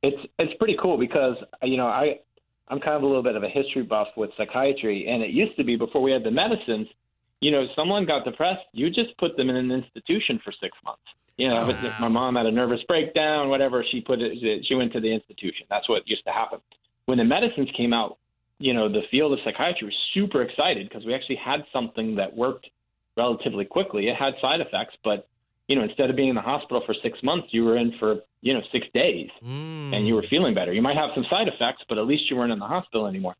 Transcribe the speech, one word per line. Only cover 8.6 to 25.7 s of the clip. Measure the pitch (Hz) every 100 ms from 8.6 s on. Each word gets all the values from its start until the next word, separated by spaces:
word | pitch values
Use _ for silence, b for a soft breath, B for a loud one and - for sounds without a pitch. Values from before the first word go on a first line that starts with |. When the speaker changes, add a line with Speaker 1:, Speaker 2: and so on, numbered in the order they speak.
| -
Speaker 1:
you | - 147
just | 208 233 -
put | 170 -
them | 127
in | 127
an | 127
institution | 127 123 - - 185 - 113
for | - -
six | 95 -
months. | - - - - _ -
You | 131
know, | 117 117
if | 110
it's, |
if | 120 110
my | 117
Speaker 2:
Wow. | 113 127
Speaker 1:
mom | 123
had | 113
a |
nervous | 113 123 120 -
breakdown, | 170 156 - 151 151 143
whatever, | 135 135 123 117
she | 123
put | 113 127
it, | 117 110 113 107 -
she |
went | 131 120
to | 117
the | 110
institution. | 110 - - 95 - -
That's | 101 -
what | 107 101
used | 104
to | -
happen. | 110 113 113 _ - _ _ -
When | 127
the |
medicines | 117 156 233 233 131 -
came | 120
out, | 117 107 - _ _ _ _
you | 131
know, | 120 107
the | 104 -
field | 131 151
of | 135
psychiatry | - 104 156 180 104
was | - -
super | 190 196 147
excited | 120 - 160 131 98
'cause | 117
we | 113
actually | 127 - 117
had | - 147 147
something | 135 117 - 113 107
that | 95 -
worked | 123 165 - _ _ _ _ -
relatively | 120 117 - 104
quickly. | 101 - 190 104 101
It | 123
had | 139 131
side | 139 160
effects, | 156 95 113 -
but, | 110 104 - _ _ _
you | _